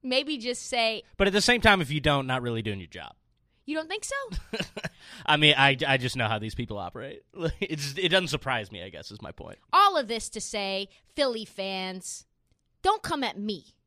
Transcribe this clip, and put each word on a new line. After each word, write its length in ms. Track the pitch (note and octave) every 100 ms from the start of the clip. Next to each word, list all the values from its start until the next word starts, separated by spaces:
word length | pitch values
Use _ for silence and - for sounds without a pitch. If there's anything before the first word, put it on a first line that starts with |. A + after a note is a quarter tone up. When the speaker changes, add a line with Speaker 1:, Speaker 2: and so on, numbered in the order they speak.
Speaker 1:
Maybe 360 | C4 B3+ C#4+ D4
just 300 | A#3 B3 -
say 340 | B3 A3+ A3 - -
Speaker 2:
But 100 | G3
at 60 |
the 80 | G3+
same 200 | A3 A#3+
time, 200 | A3+ G3
if 100 | C#3
you 100 | D3+
don't, 260 | C#3+ C#3+ C3
not 140 | B2+
really 200 | B2 A2+
doing 160 | A2 G2
your 80 | F2
job. 260 | F2+ C#2+ - _ _ _ _
Speaker 1:
You 100 | - D#4
don't 120 | D#4+
think 160 | G4+
so? 100 | - C#5 C5 - - A3 F3 - -
Speaker 2:
<laughs> 400 | _ - - -
I 100 | D3+
mean, 180 | D3+ C#3
I, 180 | C#3 C3+ D3
I 100 | C3+
just 180 | B2 B2+
know 120 | A2
how 100 | A2
these 160 | A2
people 240 | - A#2 G2+
operate. 440 | F2 - C3+ - _
<laughs> 260 | - E3 -
It's, 340 | G3+ D3+ C#3+ C#3
it 120 | F#3
doesn't 180 | F#3 F3
surprise 420 | D3 C3+ B2 G2+
me, 140 | G#2
I 60 | F#2
guess, 200 | D2+ -
is 100 | G#2
my 120 | -
point. 260 | - - - _
Speaker 1:
All 240 | F4+ G4+ F4+
of 100 | A3
this 220 | A3+ -
to 100 | A3
say, 480 | - G#3+ G3 G3 G3 _ _ -
Philly 280 | C#4 A3+
fans, 840 | G#3+ - F#3+ F#3+ F#3 F#3 - - _ _ _ _ _ _
don't 200 | F#4 G#4+
come 220 | - D4
at 120 | B3 -
me. 380 | G#3 F#3 - _